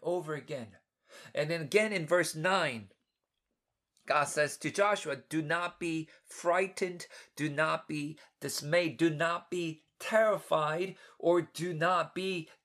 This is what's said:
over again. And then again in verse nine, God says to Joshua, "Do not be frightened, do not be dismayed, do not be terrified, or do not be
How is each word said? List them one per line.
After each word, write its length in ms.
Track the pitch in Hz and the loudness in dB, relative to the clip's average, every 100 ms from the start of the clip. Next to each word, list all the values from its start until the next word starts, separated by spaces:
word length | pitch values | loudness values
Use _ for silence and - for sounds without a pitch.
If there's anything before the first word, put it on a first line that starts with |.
over 320 | 165 180 156 | -4 -2 -2
again. 440 | 147 - 139 113 95 _ _ _ - - | -8 -6 -10 -10 -16 _ _ _ -20 -8
And 160 | - 151 | -4 -2
then 120 | 165 | -2
again 320 | 151 196 220 | 2 2 2
in 120 | 202 151 | 0 2
verse 300 | 175 165 156 | 2 2 0
nine, 560 | 170 190 156 117 98 _ _ _ _ _ _ _ _ _ _ _ - | 0 2 2 -2 -10 _ _ _ _ _ _ _ _ _ _ _ 0
God 200 | 139 143 | 0 2
says 300 | - 147 - | 0 0 -2
to 120 | 156 | -4
Joshua, 460 | 160 202 208 156 139 | 2 2 2 -2 -8
"Do 260 | - 156 | -4 -4
not 380 | 151 170 175 - | 0 -2 -2 -4
be 300 | 175 160 156 - - | -4 -4 -6 -12 -20
frightened, 840 | - 170 175 196 190 185 175 - - - - | -4 0 2 0 -2 -6 -6 -14 -18 -16 -6
do 140 | 151 | -4
not 380 | 143 156 160 - | 0 0 -2 -4
be 320 | 151 147 156 - _ | -8 -8 -10 -18 _
dismayed, 580 | 143 - 147 170 170 117 | -8 -6 0 2 2 2
do 120 | 165 | 2
not 400 | 147 165 170 - | 2 0 -2 -4
be 340 | 180 170 156 _ - | -4 -4 -6 _ -14
terrified, 960 | - 220 220 190 - 160 151 156 190 - - - | 0 4 4 2 0 0 2 0 -4 -8 -20 -2
or 240 | 165 175 | 4 4
do 320 | 160 - 170 | 2 -4 -4
not 400 | 160 165 180 160 | 0 2 2 0
be 360 | - 190 180 160 - | -2 -2 -4 -6 -14